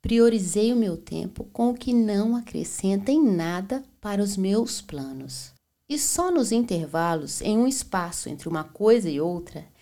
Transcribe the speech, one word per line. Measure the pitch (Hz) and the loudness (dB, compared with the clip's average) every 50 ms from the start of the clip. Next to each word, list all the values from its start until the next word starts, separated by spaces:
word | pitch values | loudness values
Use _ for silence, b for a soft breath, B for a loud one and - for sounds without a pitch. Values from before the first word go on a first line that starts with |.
Priorizei | _ - 226 233 233 233 226 220 190 175 - 208 214 226 | _ 0 4 6 6 6 6 2 -2 0 0 0 2 2
o | 247 | 2
meu | 240 220 190 170 | 2 0 0 -2
tempo | 170 - - - - - 190 - - - | -6 -10 -10 -8 -8 -8 -8 -8 -10 -14
com | - - - 233 240 | -12 -4 0 0 0
o | 240 | 0
que | 247 - 254 240 | -2 -2 2 2
não | 240 226 214 208 202 208 226 233 | 4 4 4 2 2 2 2 0
acrescenta | 240 233 - - - 170 - - - - 190 196 196 196 262 | -2 -4 -6 -6 -6 -6 -6 -6 -4 0 0 0 0 0 2
em | 277 311 | 4 4
nada | 311 240 190 170 165 165 175 180 190 196 254 269 269 - _ _ | 4 4 4 2 0 -2 -4 -4 -4 -6 -6 -8 -8 -12 _ _
para | - 208 202 196 | -10 -4 0 0
os | 208 202 202 | 0 0 0
meus | 190 190 190 196 220 233 233 - - | 0 0 2 2 2 0 0 -4 -10
planos. | - - - 143 135 135 135 131 135 135 - - - - _ _ _ _ _ _ _ _ | -10 -10 -10 -10 -10 -10 -10 -12 -12 -12 -14 -14 -16 -18 _ _ _ _ _ _ _ _
E | 285 | -4
só | 294 - - - - 349 370 | -2 -2 0 0 0 0 2
nos | 359 330 247 196 | 2 2 2 2
intervalos, | 226 233 240 233 185 170 160 143 139 165 165 170 170 160 143 139 - - | 2 0 0 0 -2 -2 -2 -2 -2 0 0 0 0 -2 -4 -6 -8 -6
em | - - 208 | -2 0 2
um | 220 240 | 4 2
espaço | 262 262 - - - - 190 175 175 170 - - - | 2 2 -2 -6 -4 -4 -4 -4 -4 -8 -10 -8 -8
entre | 147 139 - | -10 -8 -6
uma | 170 165 156 156 | -6 -4 -4 -6
coisa | 156 - - 202 214 233 240 214 170 | -8 -6 0 4 6 6 6 4 0
e | 147 139 | -2 0
outra, | 156 175 175 175 175 - - 151 160 - b b | -2 -2 -2 -4 -8 -10 -14 -16 -16 -16 b b